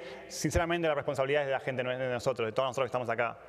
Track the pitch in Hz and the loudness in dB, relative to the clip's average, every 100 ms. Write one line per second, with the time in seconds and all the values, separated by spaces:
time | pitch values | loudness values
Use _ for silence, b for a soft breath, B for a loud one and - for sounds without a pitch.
0 | B B - - 156 170 170 170 165 143 | B B -12 -4 0 2 2 2 2 2
1 | 139 135 135 147 139 131 - 127 127 127 | 0 0 2 2 2 0 0 -2 -2 -2
2 | 131 123 135 123 113 110 131 120 127 123 | -2 0 0 0 0 0 0 0 -2 -2
3 | 117 117 117 113 | 0 0 0 -2